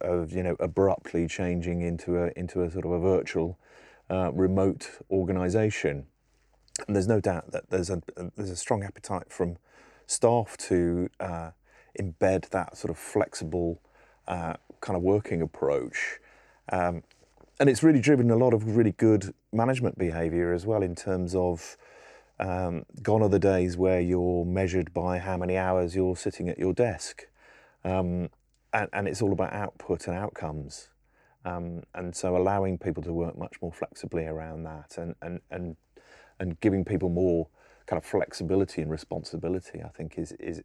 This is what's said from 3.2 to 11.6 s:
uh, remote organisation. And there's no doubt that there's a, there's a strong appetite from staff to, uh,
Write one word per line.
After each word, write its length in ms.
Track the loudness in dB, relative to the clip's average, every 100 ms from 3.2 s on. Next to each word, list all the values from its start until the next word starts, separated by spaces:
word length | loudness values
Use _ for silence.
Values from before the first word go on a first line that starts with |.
| 2 -2 -2 -4 _ -20 -20 -18 -4
uh, 220 | -2 0
remote 560 | 2 2 4 2 0 -6 -18 -2
organisation. 960 | 0 2 0 2 2 2 2 -2 -2 -8 _ _ _ _ _ _ -10 0
And 80 | 2
there's 120 | 4
no 120 | 2
doubt 300 | 2 -2 -4
that 180 | -8 -2
there's 200 | -2 -2
a, 120 | -4 -6 -12 -10 -8
there's 140 | -8
a 60 | -6
strong 280 | -2 -2
appetite 480 | -2 -10 -8 -6 -6
from 260 | -4 -4 -4 _ _ -20 _ -8
staff 500 | 2 4 4 0 -6
to, 520 | 0 2 2 0 -2 -6
uh, 320 | -8 -8 -10 -14